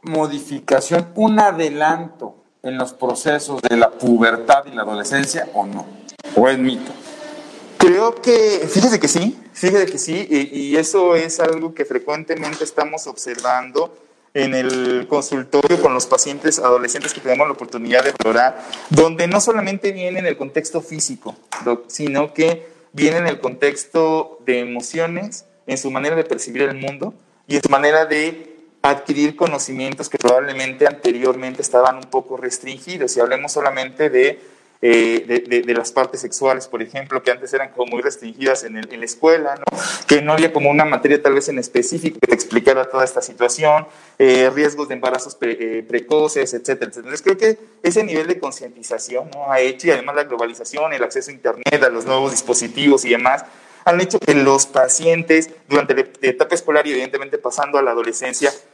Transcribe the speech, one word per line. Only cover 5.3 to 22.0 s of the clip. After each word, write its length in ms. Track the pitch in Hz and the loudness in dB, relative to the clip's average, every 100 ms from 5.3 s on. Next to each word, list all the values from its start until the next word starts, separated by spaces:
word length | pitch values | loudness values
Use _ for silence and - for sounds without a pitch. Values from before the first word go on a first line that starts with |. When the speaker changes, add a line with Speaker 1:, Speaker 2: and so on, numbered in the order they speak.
| 165 123 | -4 -6
Speaker 1:
o 140 | 104 98 | -4 -4
no? 180 | 98 - - - - - - | -8 -12 -18 -20 -18 -2 4
¿O 120 | 127 | 4
es 100 | 135 | 4
mito? 340 | 127 123 - - - - - - - - - - | 0 -2 -10 -16 -18 -18 -16 -16 -18 -20 -20 2
Speaker 2:
Creo 380 | 180 185 226 | 4 6 2
que, 520 | 233 247 233 220 196 160 | 0 2 4 4 2 0
fíjese 300 | 196 240 220 | 2 4 4
que 100 | 147 | 2
sí, 300 | 165 202 - - | 0 -2 -4 -18
fíjese 340 | - 185 196 185 | -2 2 2 2
que 120 | 139 | -4
sí, 280 | - 160 - | -6 -6 -2
y, 280 | 151 139 139 | -2 -2 -6
y 180 | 143 151 | -2 0
eso 380 | 160 196 180 170 | 2 2 4 2
es 220 | 165 160 | 0 -2
algo 340 | 160 160 160 | 0 0 -4
que 100 | 160 | -6
frecuentemente 800 | 143 123 143 151 160 165 151 151 | -4 -4 -4 -8 -6 -6 -6 -8
estamos 420 | 156 - 151 156 156 | -6 -4 -4 -6 -10
observando 920 | - 131 117 123 127 131 135 170 - _ _ _ | -12 -10 -6 -2 -2 -2 -4 -4 -8 _ _ _
en 220 | 143 135 | -2 -2
el 520 | 131 127 127 123 127 123 | 0 -2 -2 0 -2 0
consultorio 760 | 147 135 139 127 143 143 170 | -2 -2 -6 0 2 4 6
con 100 | 147 | 4
los 140 | 127 123 | 2 2
pacientes 520 | 131 143 143 151 147 | 0 0 -2 -2 2
adolescentes 520 | 127 123 120 147 - | 4 4 2 -4 -6
que 80 | - | -6
tenemos 260 | 131 127 151 | -2 0 0
la 80 | |
oportunidad 500 | 139 120 120 113 123 | -2 -8 -10 0 2
de 60 | 139 | 2
explorar, 520 | 135 110 113 127 131 - - - | 0 0 4 2 0 -14 -16 2
donde 360 | 156 160 165 175 | 4 4 4 0
no 140 | 202 | 2
solamente 520 | 240 226 190 196 202 | 2 0 0 -2 -4
viene 280 | 190 180 185 | -4 -6 -2
en 60 | 180 | -4
el 100 | 147 | -4
contexto 440 | 139 156 151 165 | -4 -6 -4 -8
físico, 540 | 156 156 143 127 110 - _ - | -8 -8 -6 -8 -14 -16 _ -6
doc, 200 | 120 120 - | -2 -2 -4
sino 440 | - | -8